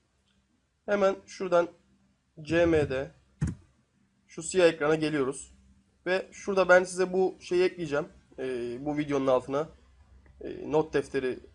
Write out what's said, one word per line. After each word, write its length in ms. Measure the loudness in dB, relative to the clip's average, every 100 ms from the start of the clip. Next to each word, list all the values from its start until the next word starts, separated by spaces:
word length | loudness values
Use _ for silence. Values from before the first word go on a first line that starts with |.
| _ _ _ _ _ _ _ _ -4
hemen 300 | 0 2 0 -8
şuradan 420 | -10 0 2 2 -4 _ _ _ _ _ -18
C 240 | -2 2 4
M 240 | 4 2
D, 220 | -2 -6 -12 _ _ -6 -6 -14 _ _ _ _ _ _
şu 160 | -14
siyah 240 | -4 4 4
ekrana 280 | 4 0 0
geliyoruz. 580 | 0 0 -2 -4 -12 -20 _ _ _ _ -4
Ve 220 | -4 -4
şurada 380 | -10 -2 0 6
ben 140 | 6
size 300 | 6 0 -2
bu 220 | 0 0 -2
şeyi 240 | -2 0
ekleyeceğim. 440 | 2 0 -4 -4 -4 -10 _ -10
Ee, 460 | -8 -6 -6 -6 -6
bu 120 | -4
videonun 300 | -2 0 2
altına, 420 | 2 2 -4 -4 -10 _ _ _ -20 -20 -16
e, 300 | -14 -12 -2
not 220 | -2 0
defteri 460 | -2 -2 -4 -4 -6 -10